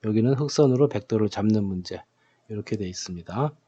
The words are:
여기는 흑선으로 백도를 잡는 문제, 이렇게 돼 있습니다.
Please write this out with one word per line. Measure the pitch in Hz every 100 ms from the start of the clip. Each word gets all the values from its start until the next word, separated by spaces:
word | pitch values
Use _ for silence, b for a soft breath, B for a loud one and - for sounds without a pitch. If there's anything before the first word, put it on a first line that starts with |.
여기는 | 107 107 120
흑선으로 | 135 147 - 143 127 143
백도를 | 104 - 113 104
잡는 | 104 104 107
문제, | 101 92 90 92 - _ _ _ _
이렇게 | 107 107 107
돼 | 95
있습니다. | 92 - 87 85 95 147 151